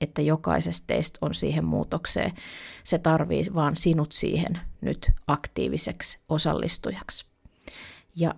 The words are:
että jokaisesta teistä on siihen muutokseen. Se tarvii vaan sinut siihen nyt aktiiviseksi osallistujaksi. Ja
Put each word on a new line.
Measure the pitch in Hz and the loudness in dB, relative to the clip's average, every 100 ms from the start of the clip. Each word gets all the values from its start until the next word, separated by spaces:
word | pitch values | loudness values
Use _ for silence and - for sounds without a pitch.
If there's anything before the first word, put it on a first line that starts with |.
että | 147 - | -4 0
jokaisesta | 147 160 - - 170 170 - | 2 2 2 0 0 -4 0
teistä | - 160 - | 0 0 -4
on | 151 | -4
siihen | - 143 156 160 | -2 0 0 0
muutokseen. | 156 - 165 175 - - 175 - - - - | 0 -2 -4 -2 -2 -2 -4 -14 -16 -16 -12
Se | - 170 | -2 2
tarvii | 165 160 151 151 160 | 4 4 4 0 0
vaan | 170 147 160 | 2 2 2
sinut | 175 160 151 | 4 4 2
siihen | - - - - 175 - - | 0 0 0 0 -2 -6 -6
nyt | - 139 - - - | -4 0 4 4 4
aktiiviseksi | 147 - - - 156 - 175 - - - | -2 -2 -2 0 0 -2 -2 -4 -4 -2
osallistujaksi. | 156 156 - 160 - - 185 - - - _ - _ - - - - _ 165 | 0 2 0 0 -2 -4 -8 -6 -8 -8 _ -20 _ -20 -18 -18 -20 _ -2
Ja | 165 | 0